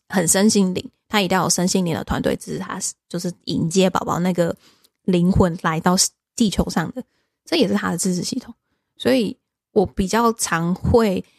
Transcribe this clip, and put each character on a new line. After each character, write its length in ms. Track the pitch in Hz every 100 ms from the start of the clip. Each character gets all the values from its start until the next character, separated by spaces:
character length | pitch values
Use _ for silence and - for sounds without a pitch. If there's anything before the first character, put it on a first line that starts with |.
| _
很 180 | 190 165
身 220 | 190 214
心 240 | 214 185
灵， 160 | 180 - - _
他 140 | 214
一 40 | 185
定 80 |
要 100 | 190
有 40 | -
身 180 | - 180
心 200 | 190 175
灵 80 |
的 100 | 143
团 160 | - 131
队 160 | - -
支 160 | -
持 60 | 156
他， 200 | 190 196 - - _
就 100 | 175
是 140 | 180 175
迎 260 | - 170 165
接 180 | 185 185
宝 120 | -
宝 180 | - 165
那 120 | 180
个 240 | 175 170 - _ _ _ _
灵 280 | - 180 175
魂 260 | - 185 170
来 180 | 175 160
到 160 | 180 185 - - _ -
地 120 | 214
球 200 | - 170
上 200 | - 160
的， 80 | 254 - _ _ _
这 120 | - 330
也 100 | 202
是 80 |
他 160 | 202 190
的 80 | 175
支 160 | 185
持 80 | 180
系 160 | - 262
统。 160 | - - _ _ _ _
所 180 | -
以 220 | 254 190 - _ _ _
我 120 | 214
比 220 | 180 - 185
较 240 | 220 233
常 400 | 226 - 165 170
会 480 | 185 - 240 220 190 -